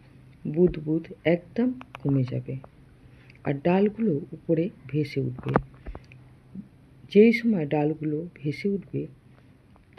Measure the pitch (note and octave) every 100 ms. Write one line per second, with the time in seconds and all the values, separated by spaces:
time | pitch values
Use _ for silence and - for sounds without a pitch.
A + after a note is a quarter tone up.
0 | - - - - D#3+ D3+ F3+ D#3 D3+ D#3+
1 | E3 - D#3 E3+ - - B3+ B3+ - -
2 | C#3 C#3 B2 B2+ B2 C3 - - - -
3 | - - - - - C#3 E3+ F#3 G#3 G#3
4 | A3+ C#3+ C3+ D#3+ - D#3+ F3+ - B2+ D3
5 | C#3 C#3 B2+ B2+ C3 C3+ - - - -
6 | - - - - - F#3+ - - - -
7 | - G3+ A3+ A3+ A#3 G3+ C#3+ D3+ D3 D#3
8 | D3+ D3+ F3 - D3+ C3+ G3+ G2 - C3+
9 | D3+ - - - - - - - -